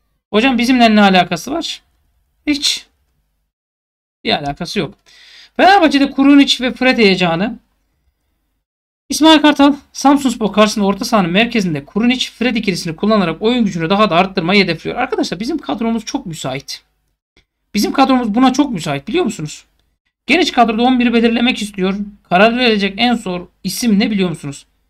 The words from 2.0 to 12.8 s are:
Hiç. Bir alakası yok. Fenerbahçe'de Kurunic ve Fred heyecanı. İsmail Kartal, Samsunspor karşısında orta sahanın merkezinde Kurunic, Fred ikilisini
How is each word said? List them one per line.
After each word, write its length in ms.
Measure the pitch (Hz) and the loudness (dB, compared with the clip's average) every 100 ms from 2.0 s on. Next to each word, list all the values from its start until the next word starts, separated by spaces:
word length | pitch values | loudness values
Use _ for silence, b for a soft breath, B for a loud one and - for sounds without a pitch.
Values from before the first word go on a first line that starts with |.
| _ _ _ _ - | _ _ _ _ -6
Hiç. 400 | 285 - - - _ _ _ _ _ _ _ _ _ _ _ _ _ | -4 -4 -6 -10 _ _ _ _ _ _ _ _ _ _ _ _ _
Bir 80 | 233 | -6
alakası 480 | 185 143 139 170 208 | -4 -4 -8 -8 -6
yok. 140 | 139 - b b b b b - | -6 -10 b b b b b 2
Fenerbahçe'de 560 | 339 392 302 285 277 | 4 6 4 2 0
Kurunic 520 | 269 285 285 277 - | 2 4 6 4 0
ve 100 | 247 | -4
Fred 240 | 240 254 240 | -2 0 2
heyecanı. 600 | 196 180 175 165 208 240 _ _ _ _ _ _ _ _ _ _ _ _ _ _ - | 2 2 0 -2 -4 -8 _ _ _ _ _ _ _ _ _ _ _ _ _ _ -12
İsmail 320 | - 311 311 | 2 4 6
Kartal, 340 | 302 285 285 285 _ | 4 4 2 2 _
Samsunspor 600 | - 269 277 262 208 208 | -2 2 2 0 -2 -2
karşısında 320 | 208 214 208 196 | 2 2 2 -2
orta 200 | 196 - | -2 -2
sahanın 260 | 220 170 | 0 2
merkezinde 540 | 185 240 233 185 143 - | 0 0 0 -2 -4 -6
Kurunic, 460 | 208 240 240 - | -2 0 0 -4
Fred 240 | - 247 226 | -4 -2 -2
ikilisini 400 | 202 170 | -2 -4